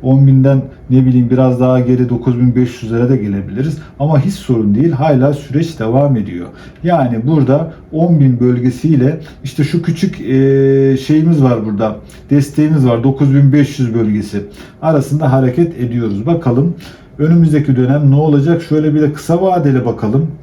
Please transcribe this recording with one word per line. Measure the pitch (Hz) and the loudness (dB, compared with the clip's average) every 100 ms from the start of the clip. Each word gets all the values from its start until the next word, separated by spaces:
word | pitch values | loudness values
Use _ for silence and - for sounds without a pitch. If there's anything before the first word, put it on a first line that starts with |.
On | 131 135 139 | 2 4 6
binden | 135 135 135 - - - | 4 4 2 -2 -14 0
ne | 127 131 | 2 4
bileyim | 127 120 | 2 2
biraz | 127 131 123 | 2 2 2
daha | 127 127 | 0 2
geri | 123 127 123 | 2 0 0
dokuz | 120 131 120 | -2 -2 0
bin | 123 120 | 0 2
beş | 123 - | -2 -4
yüzlere | 110 117 123 | -6 -2 0
de | 131 | 0
gelebiliriz. | 104 98 92 98 147 - - - | -2 -6 -6 -6 -6 -6 -12 -6
Ama | 143 151 | 0 0
hiç | 190 | 0
sorun | - - 123 104 | -4 -4 -2 0
değil. | 101 165 | 2 0
Hala | 135 135 127 139 | 0 0 2 2
süreç | 147 - 139 165 - | -2 -4 -4 -4 -6
devam | 110 127 143 123 | -2 0 2 0
ediyor. | 98 90 87 - - - | -4 -8 -14 -18 -20 -8
Yani | 165 170 127 113 123 | -2 0 0 -2 0
burada | 160 127 143 165 - - | 0 2 0 -2 -10 -10
on | 156 175 160 | -2 0 4
bin | 135 120 | 2 2
bölgesiyle | 123 120 123 123 160 151 127 156 - - | 0 0 -2 -2 0 2 0 -2 -12 -16
işte | - - | -14 -4
şu | 143 170 | -2 -2
küçük, | - 165 196 - | -4 -4 -4 -6
e, | 101 135 135 135 135 135 135 131 | -6 0 2 2 2 2 2 0
şeyimiz | - 156 160 156 | 0 0 2 2
var | 131 117 107 | 2 0 -4
burada. | 101 110 104 - - - | -4 -4 -6 -14 -20 -2
Desteğimiz | 143 139 - 151 156 127 | 0 0 0 0 2 2
var. | 117 | 2
Dokuz | 127 135 143 | 0 0 2
bin | 139 139 | 4 4
beş | 143 139 - | 4 0 -2
yüz | 123 | -4
bölgesi | 113 107 104 95 101 - - - - | -2 -2 -2 -4 -8 -10 -16 -20 -6
arasında | 156 151 - 147 147 | -2 0 0 -2 0
hareket | 131 127 123 170 - | 2 0 0 -2 -2
ediyoruz. | 123 120 110 98 120 | -4 -4 -4 -4 -2
Bakalım | 165 - 120 165 170 - - - - | -2 0 0 0 -4 -12 -20 -20 -4
önümüzdeki | 151 170 160 147 139 127 | 2 4 4 2 0 0
dönem | 123 143 143 | 0 2 2
ne | 139 | 2
olacak? | 156 143 143 165 | 2 2 2 -2
Şöyle | - 151 156 | 0 -2 0
bir | 147 | 0
de | 151 | 0
kısa | - - 170 | -4 -4 0
vadeli | 190 180 143 131 117 | 0 0 0 0 -2
bakalım. | 107 107 127 156 - | -4 -2 -2 -4 -8